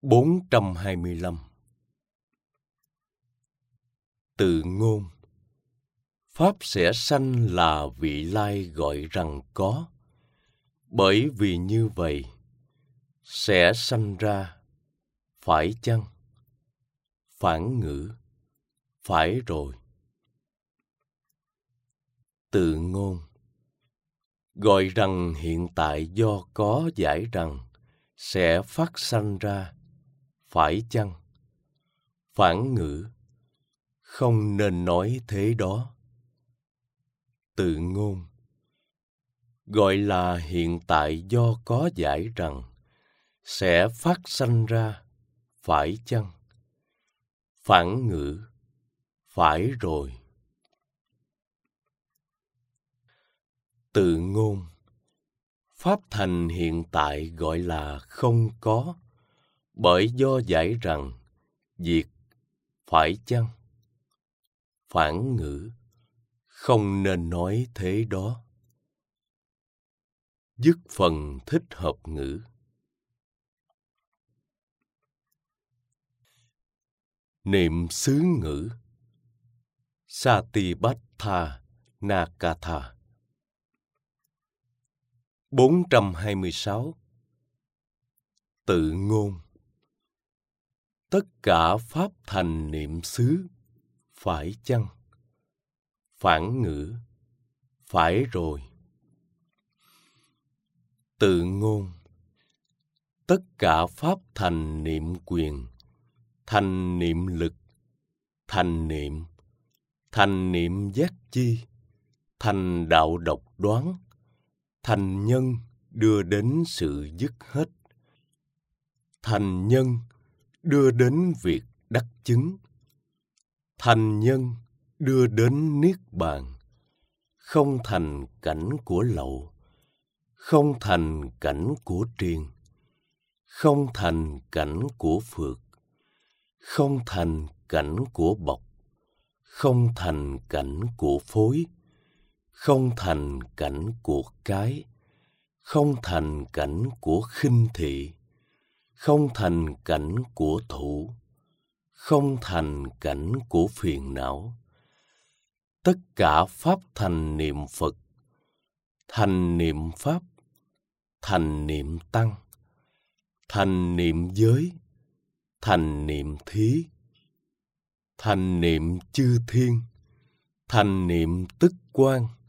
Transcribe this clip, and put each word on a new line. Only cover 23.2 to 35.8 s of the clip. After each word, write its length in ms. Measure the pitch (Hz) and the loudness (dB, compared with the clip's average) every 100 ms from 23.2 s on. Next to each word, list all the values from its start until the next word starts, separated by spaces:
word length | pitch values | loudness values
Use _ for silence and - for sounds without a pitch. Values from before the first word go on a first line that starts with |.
| 78 _ _ _ _ _ _ _ _ _ _ _ _ | -12 _ _ _ _ _ _ _ _ _ _ _ _
gọi 340 | - 104 98 95 | -2 4 6 4
rằng 460 | 92 98 92 87 | 0 0 0 -2
hiện 340 | 80 82 82 87 | -4 -4 -4 -4
tại 320 | - 78 76 80 | -2 -2 -2 -6
do 380 | 95 113 101 90 | 0 0 0 -8
có 360 | - 104 120 165 165 | -2 0 0 -2 -2
giải 300 | 80 76 113 | -2 -2 -4
rằng 260 | 98 82 69 60 _ _ _ _ _ | -4 -6 -8 -16 _ _ _ _ _
sẽ 460 | - 95 87 85 | -6 0 2 2
phát 360 | 98 - 165 - | 0 -4 -4 -4
sanh 400 | - 117 104 98 | -4 -2 -2 -4
ra, 340 | 104 101 92 - _ _ _ _ _ _ _ | -4 -6 -8 -16 _ _ _ _ _ _ _
phải 340 | 85 76 85 117 | 0 2 2 -2
chăng? 220 | 117 104 85 _ _ _ _ _ _ _ _ _ _ _ | -4 -4 -8 _ _ _ _ _ _ _ _ _ _ _
Phản 400 | - 95 85 127 | 2 2 2 -2
ngữ, 320 | 123 78 73 101 _ _ _ _ _ _ _ _ _ | -2 -4 -6 -12 _ _ _ _ _ _ _ _ _
không 560 | _ - 127 113 104 101 | _ -2 2 2 2 0
nên 280 | 104 87 | 0 0
nói 360 | 90 87 98 127 120 | 2 2 2 -4 -6
thế 260 | 101 104 | -2 0
đó. 400 | 113 95 101 | 0 -2 -2